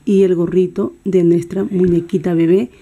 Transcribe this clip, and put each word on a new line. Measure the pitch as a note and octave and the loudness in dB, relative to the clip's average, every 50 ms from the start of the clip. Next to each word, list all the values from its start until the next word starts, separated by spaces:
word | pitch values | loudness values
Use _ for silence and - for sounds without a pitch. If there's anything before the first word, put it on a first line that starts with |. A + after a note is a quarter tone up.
| - | -2
y | - G3+ F#3+ G3 | 0 2 4 4
el | F3+ F3+ | 4 2
gorrito | E3+ E3+ E3 E3 F#3 F#3 F3 F3 G3 G#3 - - - - | 0 0 0 0 0 0 0 -2 -4 -6 -6 -8 -10 -6
de | G3 F3+ F#3 E3+ | -2 0 2 2
nuestra | E3+ E3+ E3+ E3+ - F#3 F#3+ G3 | 4 2 2 -2 -4 -6 -6 -6
muñequita | - G3 F3+ F#3 F3+ F3 E3 E3+ - - E3+ D3 F3+ E3+ | -4 -2 0 0 2 0 0 -2 -2 -4 -4 -2 -2 -2
bebé | E3 E3 E3 F3+ G3 B3 - - - | 0 2 2 2 0 0 -4 -10 -18